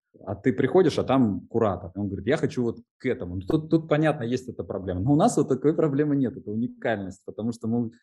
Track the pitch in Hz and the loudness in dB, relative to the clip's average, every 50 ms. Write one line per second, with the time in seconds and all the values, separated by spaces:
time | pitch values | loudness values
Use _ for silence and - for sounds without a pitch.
0 | _ _ _ - - 95 101 - - 131 107 - 135 127 - 185 175 143 - 107 | _ _ _ -14 -10 -8 -6 -2 0 0 0 2 2 4 4 6 4 4 2 0
1 | 92 - 127 135 120 107 95 90 98 - - 113 110 101 90 85 98 95 - 101 | 0 2 4 4 4 4 2 -2 -4 -4 0 0 2 2 0 -2 -6 -10 -8 -6
2 | 104 98 98 - 98 110 151 - 147 123 - 127 120 117 - - - _ _ _ | -6 -4 -4 -4 -2 -2 0 0 0 -2 -2 -2 -2 -2 -4 -6 -12 _ _ _
3 | - 127 113 - 101 87 90 98 - - 160 151 156 - 165 160 156 - 151 151 | -4 -4 -4 -4 -4 -8 -8 -6 -4 0 -2 -2 0 2 0 0 2 2 2 2
4 | 156 151 143 - 113 117 127 120 - - - - 85 - 104 95 92 95 87 92 | 2 2 0 0 -2 -2 -2 -4 -4 -6 -10 -10 -8 -8 -6 -6 -4 -4 -2 0
5 | 98 139 147 156 202 247 240 165 135 - 131 - - 147 160 151 156 151 135 139 | 2 2 4 4 4 4 4 2 0 0 0 0 2 0 2 2 2 2 2 0
6 | 151 151 143 139 131 107 - - - 107 107 113 123 123 - - - 123 110 104 | 0 2 2 0 0 0 -2 -6 -8 -6 -4 -4 -4 -4 -6 -4 -2 -2 -2 -2
7 | 95 92 92 - - - - - 107 120 117 - - 110 117 120 120 113 - _ | -4 -8 -10 -12 -14 -14 -10 -6 -4 -4 -4 -4 -4 -2 0 0 -2 -2 -6 _